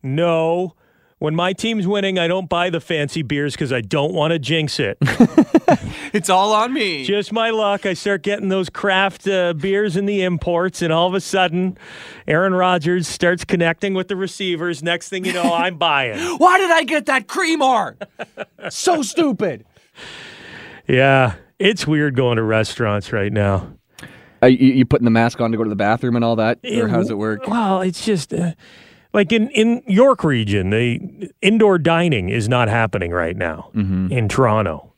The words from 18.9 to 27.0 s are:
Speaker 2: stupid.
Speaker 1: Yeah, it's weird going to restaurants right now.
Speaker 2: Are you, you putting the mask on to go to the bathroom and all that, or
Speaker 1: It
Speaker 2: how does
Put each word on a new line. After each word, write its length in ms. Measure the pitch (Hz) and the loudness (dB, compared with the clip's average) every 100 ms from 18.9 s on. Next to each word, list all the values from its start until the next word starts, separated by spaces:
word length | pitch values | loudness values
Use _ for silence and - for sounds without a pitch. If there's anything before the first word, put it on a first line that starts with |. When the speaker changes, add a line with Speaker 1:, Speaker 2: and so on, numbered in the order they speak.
| 330 | 0
Speaker 2:
stupid. 640 | 220 - 311 202 196 117 - _ _ - - - - - - - - - - | 0 -2 0 0 -4 -6 -14 _ _ -20 -20 -18 -20 -20 -20 -20 -20 -20 0
Speaker 1:
Yeah, 480 | 131 135 135 127 90 - _ | 4 6 4 2 -2 -14 _
it's 260 | 196 214 - | 0 0 0
weird 300 | 151 151 127 | 0 0 0
going 220 | 127 117 | 0 0
to 60 | |
restaurants 720 | 110 110 110 - 117 104 - | 2 0 0 -2 -2 -2 -4
right 180 | 113 101 | -4 -2
now. 400 | 104 101 98 - - _ - - - - _ | 0 2 0 -4 -18 _ -20 -20 -20 -20 _
Speaker 2:
Are 80 | 127 | 4
you, 240 | 131 131 | 6 6
you 120 | 135 123 | 4 4
putting 200 | 143 120 | 4 4
the 60 | |
mask 280 | 113 117 - | 4 2 0
on 100 | 117 | -2
to 60 | 113 | 0
go 60 | |
to 60 | 113 | -2
the 60 | 101 | 0
bathroom 400 | 101 117 127 120 | 0 0 0 0
and 100 | 117 | 0
all 120 | 113 | 0
that, 200 | 110 120 | 0 -2
or 40 | - 214 214 | -4 -2 0
Speaker 1:
It 20 | |
Speaker 2:
how 80 | |
does 100 | 180 | 0